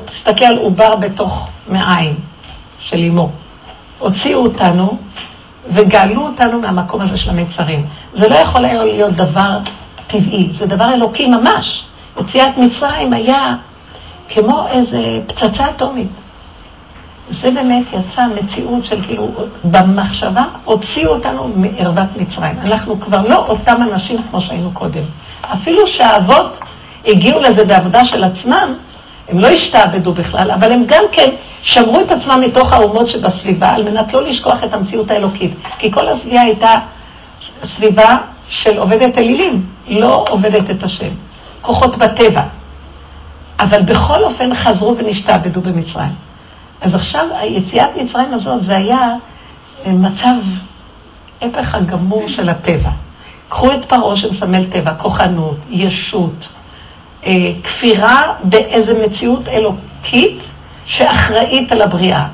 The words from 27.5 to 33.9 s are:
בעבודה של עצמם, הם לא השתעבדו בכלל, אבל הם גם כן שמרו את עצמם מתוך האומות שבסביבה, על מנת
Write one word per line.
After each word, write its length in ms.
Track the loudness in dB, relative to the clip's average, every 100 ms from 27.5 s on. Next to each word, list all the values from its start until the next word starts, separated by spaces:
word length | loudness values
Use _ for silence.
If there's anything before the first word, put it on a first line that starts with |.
| 4
בעבודה 400 | 4 4 4 4
של 200 | 4 2
עצמם, 500 | -2 -2 0 0 0 -4 -14 -20 -20 -20 -4
הם 100 | 2
לא 80 | 4
השתעבדו 640 | 4 4 4 4 2 -2
בכלל, 380 | -2 -2 -2 0
אבל 220 | 2 2
הם 120 | 4 4
גם 180 | 4 4
כן 180 | 4 2 2 -8 -10
שמרו 380 | 0 2 4 4
את 100 | 2
עצמם 320 | 0 2 2 4
מתוך 260 | 2 4
האומות 340 | 4 4 2 0
שבסביבה, 640 | 0 -2 -2 -2 0 2
על 140 | 2
מנת 300 | 0